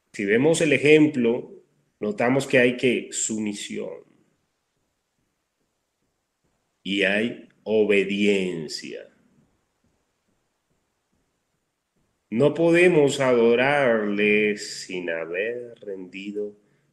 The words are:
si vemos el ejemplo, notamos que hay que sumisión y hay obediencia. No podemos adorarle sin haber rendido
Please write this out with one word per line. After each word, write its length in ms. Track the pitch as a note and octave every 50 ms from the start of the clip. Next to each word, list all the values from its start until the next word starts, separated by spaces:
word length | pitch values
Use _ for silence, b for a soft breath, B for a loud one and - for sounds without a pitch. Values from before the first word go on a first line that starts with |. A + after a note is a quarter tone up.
| _ _
si 140 | - - G#2+
vemos 340 | G2 G#2 A#2 C3+ D#3 E3 E3
el 120 | E3+ D3+ C#3
ejemplo, 800 | B2+ B2+ D3 D3+ D#3 D3+ D3 C#3+ B2+ A#2+ A2+ A#2 - - - - - _ _ _ _ _ _ _ -
notamos 480 | G#2 G#2 G#2 - B2 B2 C3 C#3 C3 -
que 100 | - C3
hay 180 | B2 B2+ A#2+
que 340 | B2 - B2+ A2+ G2 - -
sumisión 920 | - - - - A2 G#2+ G#2+ G#2 G2 G2+ - - A2 G#2 G#2 G2 E2+ - - _ _ _ _ _ _ _ _ _ _ _ _ _ _ _ _ _ _ _ _ _ _ _ _ _ _ _ _ _ _ _ _ _ _ _ _ _ _ _ _ _ _ _ _ _ _ _ _ _ _ _ _ _ _ _ -
y 200 | F2+ G2 G2+ F#2+
hay 440 | F#2+ G2 G#2 A2+ A#2+ A#2+ - - - _ _ -
obediencia. 1400 | G#2 G#2+ A2 G#2+ G2+ G2+ G2 F#2+ F#2+ G2+ G2+ G#2 G2+ G2+ G2 F#2 F#2 F2 E2 D#2 C#2+ - - - C2+ A#1 G#1+ G1+ - _ _ _ _ _ _ _ _ _ _ _ _ _ _ _ _ _ _ _ _ _ _ _ _ _ _ _ _ _ _ _ _ _ _ _ _ _ _ _ _ _ _ _ _ _ _ _ _ _ _ _ _ _ _ _ _ _ _ _ _ _ _ _ -
No 220 | G#2 A#2 C#3 D3 C#3+
podemos 640 | D#3 E3 E3+ E3 E3+ F3+ F#3 F3 D3+ C#3+ C#3 C3 -
adorarle 1400 | C3+ B2+ B2+ A#2+ A2+ A#2 A#2 A#2+ B2+ C#3 D3 D3 C#3 B2 A#2 A2 G#2+ G#2 G2+ G2+ G#2 G#2 G#2 G#2+ G#2+ G#2 G2+ G2+
sin 520 | - - - - - - F#2 F2+ F2 F2
haber 680 | E2 E2 E2 E2 E2+ F2+ G#2 A2+ A#2+ B2 A#2+ A#2+ A#2 -
rendido 760 | - G#2 G2 F#2+ F#2 F2+ F#2+ G2 G2 G#2 G2+ G#2 G#2 G#2 G#2 _ _ _ _ _ _ _